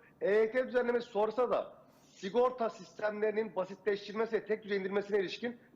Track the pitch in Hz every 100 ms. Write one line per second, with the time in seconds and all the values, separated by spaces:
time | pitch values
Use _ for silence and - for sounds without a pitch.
0 | - - 170 208 220 254 240 247 240 240
1 | 233 196 220 220 233 147 98 - - -
2 | - - 196 214 247 247 220 - 185 -
3 | 214 208 214 208 220 185 180 196 214 202
4 | 202 208 220 220 - 214 196 202 190 202
5 | 202 202 175 - 240 240 -